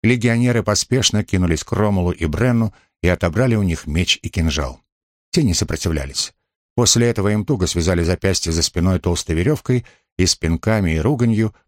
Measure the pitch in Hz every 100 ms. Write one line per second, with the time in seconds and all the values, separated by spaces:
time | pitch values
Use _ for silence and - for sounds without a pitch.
0 | 110 123 120 117 123 117 104 104 - 127
1 | 107 107 107 95 87 80 - - 104 95
2 | 87 - 80 76 123 117 113 - _ _
3 | 87 87 87 85 131 113 98 82 - 76
4 | 90 - - - 80 73 65 - _ _
5 | _ _ _ - 135 85 - - - 78
6 | 69 - - _ _ _ _ - 113 120
7 | 120 110 101 107 101 123 90 87 82 87
8 | 85 90 95 90 85 82 82 87 90 92
9 | 90 87 - 82 92 151 - 123 - _
10 | _ - 92 - 80 82 - 110 92 80
11 | 92 139 120 110 110 -